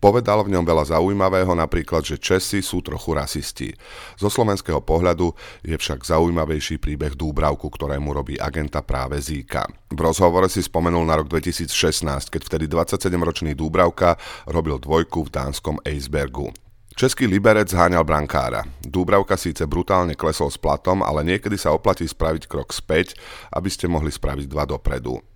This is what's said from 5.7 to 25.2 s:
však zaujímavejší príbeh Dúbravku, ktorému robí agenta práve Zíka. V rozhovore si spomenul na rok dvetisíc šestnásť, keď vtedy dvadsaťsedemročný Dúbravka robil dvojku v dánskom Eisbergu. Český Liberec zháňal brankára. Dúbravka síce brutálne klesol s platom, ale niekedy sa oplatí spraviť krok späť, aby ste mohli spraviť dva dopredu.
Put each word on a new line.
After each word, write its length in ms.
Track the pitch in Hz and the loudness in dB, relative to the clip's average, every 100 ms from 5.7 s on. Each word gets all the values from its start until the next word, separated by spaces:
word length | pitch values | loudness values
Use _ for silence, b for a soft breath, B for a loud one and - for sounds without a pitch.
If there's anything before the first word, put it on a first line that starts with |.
| 78 | -6
však 240 | - 69 | -4 -6
zaujímavejší 800 | - 80 85 85 78 78 - 76 | 0 2 2 2 0 -2 -4 -4
príbeh 320 | - 76 73 | -4 -4 -6
Dúbravku, 560 | 69 80 71 78 71 76 | -4 -4 0 0 0 -6
ktorému 400 | - 71 71 73 | -8 -4 -4 -2
robí 240 | 71 69 73 | -4 -6 -6
agenta 400 | 69 71 73 73 | -4 -4 -4 -4
práve 400 | - 67 65 71 | -2 -2 -2 -4
Zíka. 480 | 69 73 64 - - - - | -4 -8 -6 -6 -6 -10 -10
V 80 | 76 | 0
rozhovore 480 | 80 80 92 87 92 | 2 4 4 6 2
si 160 | 98 87 | 0 -2
spomenul 400 | 85 85 85 80 | 0 2 2 2
na 160 | 78 | 2
rok 80 | 73 | 2
dvetisíc 400 | 80 76 82 82 | -2 -2 -6 -4
šestnásť, 640 | - 82 78 80 69 - | 0 0 0 -2 -4 -6
keď 80 | 80 | -8
vtedy 240 | - 82 78 | -4 -4 0
dvadsaťsedemročný 880 | 80 82 98 95 90 85 82 80 | 0 0 0 0 0 0 -2 -4
Dúbravka 640 | 71 78 85 87 - 87 82 B B B | -2 -2 2 2 4 2 2 B B B
robil 320 | 80 80 71 | -2 0 -4
dvojku 480 | - 80 85 85 76 | 0 2 2 -2 -4
v 40 | - | -4
dánskom 400 | 67 69 - 76 - | -6 -6 -6 -6 -6
Eisbergu. 640 | 73 69 73 69 65 - - - - - - | -8 -4 -4 -4 -6 -10 -10 -20 -20 -20 0
Český 320 | 131 - 120 | 0 2 2
Liberec 400 | 95 107 107 101 | 4 6 6 4
zháňal 320 | 92 87 87 | 6 6 6
brankára. 640 | 80 76 73 76 62 58 - - | 4 2 0 -2 -2 -4 -6 -10
Dúbravka 560 | - 92 90 98 98 95 | -4 -2 4 2 4 0
síce 320 | 90 78 78 | -2 -4 -2
brutálne 480 | 82 87 95 90 76 | -2 2 2 2 0
klesol 320 | 80 78 73 | -2 0 -2
s 80 | - | -2
platom, 480 | 78 73 - 95 - | -2 0 2 0 2
ale 180 | 76 | 0
niekedy 380 | 78 95 101 101 | 2 0 0 -2
sa 160 | - 80 | 2 2
oplatí 320 | - 92 80 | 2 0 -2
spraviť 400 | - 80 80 - | -2 0 0 -4
krok 240 | - 67 | -8 -6
späť, 400 | - - 80 92 - B B B | -8 0 2 2 -4 B B B
aby 160 | - 90 | -4 -4
ste 160 | - 87 | -2 0
mohli 240 | 82 78 | 0 -2
spraviť 400 | 69 71 69 69 | -2 -4 -4 -6
dva 160 | 73 73 | -4 -2
dopredu. 560 | 67 - 65 60 62 | -2 -2 -2 -4 -8